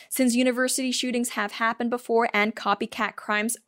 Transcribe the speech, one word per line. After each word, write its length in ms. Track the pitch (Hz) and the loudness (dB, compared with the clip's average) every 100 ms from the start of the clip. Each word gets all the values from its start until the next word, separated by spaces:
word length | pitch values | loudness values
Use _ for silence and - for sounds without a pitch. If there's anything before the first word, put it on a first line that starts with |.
| - | -8
Since 280 | - 254 240 | 0 2 4
university 560 | 254 240 254 269 262 | 2 2 0 0 -2
shootings 380 | 247 254 240 240 | -2 -2 -2 -2
have 220 | - 208 | -4 -6
happened 380 | - 226 233 240 | -2 -2 0 -2
before 380 | 247 - 226 233 | -2 0 2 4
and 220 | 208 220 | 2 0
copycat 640 | - 208 202 247 - 208 - | 0 0 0 -2 -2 -4 -4
crimes 400 | - 208 220 - | -2 0 0 -4